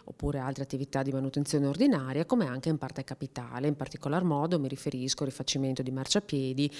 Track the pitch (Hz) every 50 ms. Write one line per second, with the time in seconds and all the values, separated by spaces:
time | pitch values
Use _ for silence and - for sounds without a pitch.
0 | - - - - - 143 143 139 127 131 135 131 139 - - 131 139 - - 139
1 | 135 139 135 135 131 135 - 143 143 - - 147 143 139 139 165 240 285 233 147
2 | 135 131 135 143 165 - 262 247 202 135 123 131 - 165 156 147 - 131 - -
3 | 135 - 135 - 143 131 - - 120 117 120 123 135 151 147 147 147 - - -
4 | - 143 147 175 180 175 151 143 147 165 180 165 139 131 139 131 - 151 135 127
5 | 123 131 - - 151 135 131 - 139 - - 135 135 135 131 127 131 127 131 131
6 | 131 - - 208 202 - - 139 135 131 131 131 143 143 - -